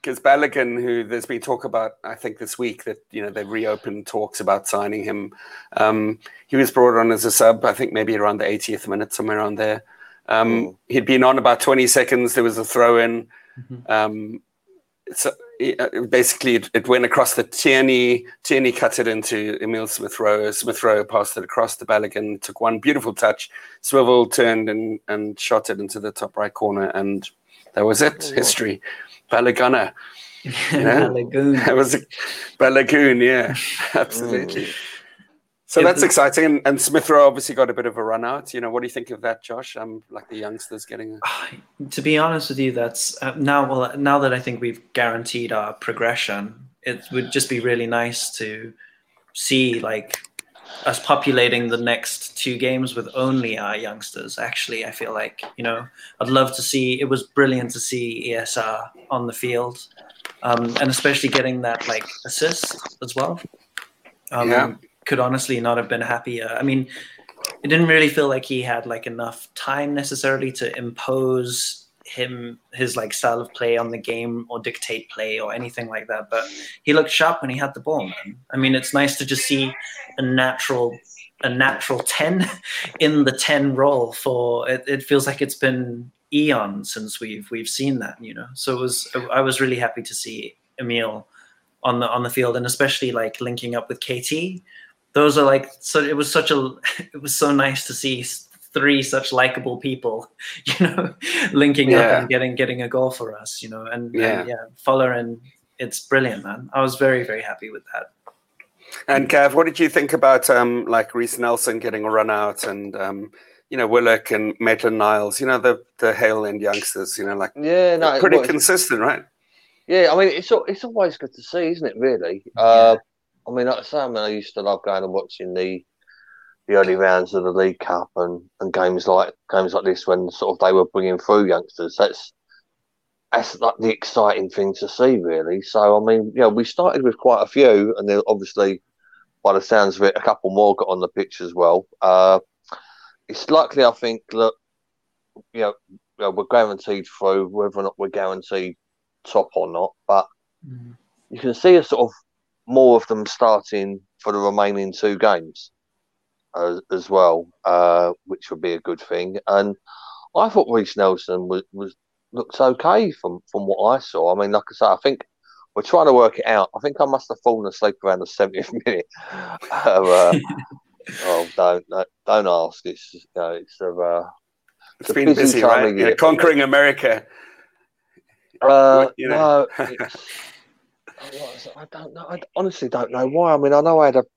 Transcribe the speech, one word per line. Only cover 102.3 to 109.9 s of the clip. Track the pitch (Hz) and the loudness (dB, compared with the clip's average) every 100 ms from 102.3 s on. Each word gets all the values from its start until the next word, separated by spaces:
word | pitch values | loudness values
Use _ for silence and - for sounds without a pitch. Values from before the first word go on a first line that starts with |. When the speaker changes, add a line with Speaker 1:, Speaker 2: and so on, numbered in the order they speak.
| 127 127 | -2 -2
Speaker 3:
getting | 123 127 123 | -2 -4 -4
a | 120 | -4
goal | 127 131 | -2 -2
for | 127 113 107 | -4 -12 -12
us, | 110 - | -14 -14
you | 113 | -14
know, | 110 113 | -14 -10
and, | 120 120 | -10 -6
Speaker 1:
Yeah. | 117 113 101 | -2 0 -2
Speaker 3:
and | 92 | -6
yeah, | 117 113 _ - | -10 -12 _ 0
Folarin, | 131 127 123 117 117 123 _ _ _ | 2 2 -2 -6 -10 -16 _ _ _
it's | 120 - | -10 -10
brilliant, | - 135 127 101 | 0 0 0 -6
man. | 98 107 127 | -10 -14 -6
I | 135 | -2
was | 131 127 | -2 2
very, | 135 127 | 2 2
very | 117 110 | -2 -8
happy | 107 101 110 | -8 -12 -14
with | 107 _ | -18 _
that. | - - _ - _ _ _ _ _ - - - | -14 -14 _ -20 _ _ _ _ _ -20 -16 -2
Speaker 1:
And | 139 135 | 0 4
Gav, | 147 143 | 4 6
what | 139 | 6
did | 165 160 | 2 2
you | |
think | 160 | 2